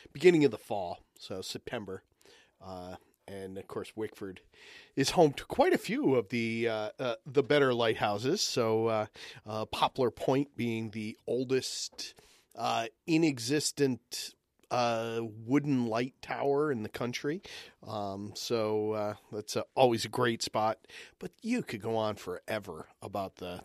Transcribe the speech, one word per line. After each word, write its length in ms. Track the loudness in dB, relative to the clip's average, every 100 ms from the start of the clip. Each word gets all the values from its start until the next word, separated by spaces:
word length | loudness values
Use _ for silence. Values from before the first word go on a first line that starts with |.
| -18
beginning 320 | 6 8 8
of 80 | 6
the 60 | 2
fall, 420 | -4 -6 -4 -8 _ _
so 240 | -10 -10
September. 600 | -8 -10 -8 -8 -8 -12 -14 _ -20 -20 _ _
Uh, 340 | -14 -12 -12 -14 _ _ -16
and, 300 | -12 -12 -12
of 100 | -12
course, 300 | -10 -10 -8
Wickford 460 | -10 -8 -12 -12 _ _ -20 -20 -8 -2
is 140 | 2
home 200 | 6 6
to 140 | 4 -6
quite 260 | 2 4
a 60 | 4
few 360 | 2 0 2
of 140 | 2 2
the, 400 | -2 0 0 0
uh, 220 | -2 -4 -4
uh, 160 | -4 -4
the 180 | 0 2
better 300 | 4 6 6
lighthouses. 720 | 6 4 4 0 0 0 0
So, 460 | 0 0 2 2 2
uh, 180 | 0 -2 -8 -18 -16 -8
uh, 180 | -6
Poplar 460 | -6 0 0 4 0
Point 440 | 2 2 2 0 -4
being 320 | -2 -2 -4
the 260 | -6 -8 -8 -4
oldest, 880 | -4 0 -2 -2 -8 -10 -10 -14 -16 -20 _ _
uh, 340 | -6 -2 -2 -4 -8 0
inexistent, 1300 | 4 4 2 0 0 0 2 2 2 _ -12 -12 -16 _ _ _
uh, 500 | 0 2 0 -2 -2
wooden 640 | -4 -8 0 2 2 2 2
light 280 | 0 -2 -6
tower 500 | -10 -4 0 2 0
in 120 | -2
the 60 | -6
country. 500 | -6 -6 -2 -4 -4 -8 -16 -18 _ -10
Um, 460 | -6 -6 -6 -8 -10
so, 560 | -4 0 0 0 0
uh, 220 | -2 -4 -6 _
that's 240 | -10 -6 -6
a, 80 | -4
always 300 | 4 6 4
a 40 | 0
great 340 | 0 0 0
spot. 440 | -2 0 0 -2 -8 -20 -20 _
But 140 | -16 -10
you 220 | -4 -4
could 180 | -4 -6
go 160 | -4 0
on 200 | 0 -2
forever 720 | -8 -10 -6 -6 -6 -12 -14 _
about 360 | -8 -6 -6 -8
the, 280 | -10 -10